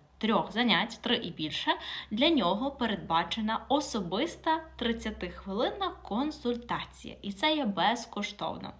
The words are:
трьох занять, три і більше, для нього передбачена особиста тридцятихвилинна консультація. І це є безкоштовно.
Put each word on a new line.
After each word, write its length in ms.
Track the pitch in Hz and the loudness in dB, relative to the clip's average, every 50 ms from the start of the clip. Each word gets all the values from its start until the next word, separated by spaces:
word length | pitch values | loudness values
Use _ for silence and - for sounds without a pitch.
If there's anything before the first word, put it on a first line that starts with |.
| - _ _ | -20 _ _
трьох 340 | - 220 214 214 175 156 - | -2 2 4 4 4 2 2
занять, 480 | - 226 247 226 180 170 214 240 - - | 0 2 4 6 6 4 4 0 -2 -4
три 140 | - 220 233 | -2 0 0
і 160 | 233 226 180 | 0 0 -2
більше, 400 | 147 - 156 151 - - - 302 349 - - - - - - - | -6 -4 -4 -4 -4 -2 0 0 0 0 -2 -8 -10 -10 -8 -4
для 180 | 214 214 285 339 | 0 4 4 6
нього 420 | 339 262 180 175 190 208 262 285 | 6 6 4 4 2 2 0 -2
передбачена 960 | 277 - 240 220 202 175 156 - 165 165 175 175 - 226 214 220 226 220 - - | -2 0 0 0 0 -2 0 2 2 2 2 2 -2 -2 0 0 0 -2 0 2
особиста 920 | 262 294 294 - - 214 180 165 180 220 302 - - - - 330 320 320 - - - | 2 2 2 0 -2 -2 -2 -2 0 0 0 -2 -4 -2 0 0 0 0 0 -6 -6
тридцятихвилинна 1120 | - 233 233 226 226 - 220 208 - 185 175 175 - - 196 190 214 277 403 - 392 381 349 | -2 0 0 0 -2 -4 -6 -6 -6 -8 -8 -8 -8 -8 -4 -2 0 0 0 -2 -2 -4 -4
консультація. 1300 | 370 - - - 196 233 285 311 302 - - 240 240 240 233 - 175 160 - - - - - - - - | -6 -8 -8 -4 -2 0 0 -2 -4 -4 -2 -2 -2 -2 -2 -4 -4 -4 -6 -8 -14 -14 -14 -14 -14 -10
І 120 | - 202 196 | -8 -8 -2
це 220 | - 311 311 311 | 2 2 2 4
є 100 | 302 269 | 2 2
безкоштовно. 1080 | 208 190 175 180 208 240 247 - - - 302 - - - - 170 156 - - - - - | 0 2 2 4 2 2 0 -2 -6 -6 -6 -6 -6 -6 -6 -6 -6 -6 -6 -10 -12 -14